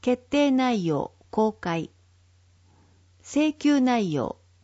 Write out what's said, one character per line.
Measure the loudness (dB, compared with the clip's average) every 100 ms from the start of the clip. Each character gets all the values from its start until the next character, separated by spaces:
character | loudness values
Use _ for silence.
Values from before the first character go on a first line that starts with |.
決 | -2 -2
定 | _ 2 2
内 | 2 2 0 0
容、 | -2 -4 _ _
公 | 0 0
開。 | -2 -6 -6 -6 _ _ _ _ _ _ _ _ _ _ _ _ _
請 | -4 0 0
求 | 0 0 2
内 | 2 0 0
容、 | -2 -4 -8 _ _